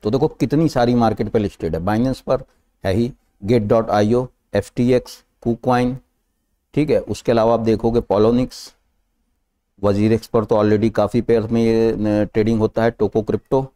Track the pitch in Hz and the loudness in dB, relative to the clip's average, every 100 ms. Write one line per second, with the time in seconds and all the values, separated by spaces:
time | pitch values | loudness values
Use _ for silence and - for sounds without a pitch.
0 | 107 127 151 - 120 143 160 - 120 120 | -2 0 -2 -2 -2 0 0 0 0 2
1 | 113 107 107 117 101 - 85 80 90 107 | 2 0 -2 -2 -2 -4 -6 -4 -2 -2
2 | 127 127 - 131 131 _ _ _ 98 95 | -2 -4 -4 -4 -4 _ _ _ -4 -2
3 | 120 - _ _ 98 120 104 117 110 104 | -2 -6 _ _ 0 0 2 0 2 0
4 | 104 120 127 _ _ 104 - - 120 123 | 2 0 -2 _ _ -6 -6 -2 0 0
5 | 123 - _ _ - 113 - 123 123 131 | -2 -20 _ _ -6 -4 -2 0 0 -4
6 | _ _ _ _ _ _ _ - 151 110 | _ _ _ _ _ _ _ -4 0 0
7 | - 104 - 117 113 117 113 110 117 117 | -2 -8 0 2 2 2 0 0 0 -2
8 | - 98 107 120 123 - - _ _ _ | 0 2 2 2 -2 -8 -20 _ _ _
9 | _ _ _ _ _ _ _ _ 101 101 | _ _ _ _ _ _ _ _ -2 0
10 | 107 113 - 120 107 110 107 107 113 107 | 2 0 0 -4 0 2 2 2 2 0
11 | 104 120 110 117 110 117 113 113 113 110 | 0 0 0 0 0 0 2 2 2 0
12 | 107 104 107 - 107 110 107 - 113 117 | -2 0 0 0 0 2 0 0 -2 0
13 | 101 - 104 104 _ 135 135 | -2 -2 -2 -6 _ -4 -4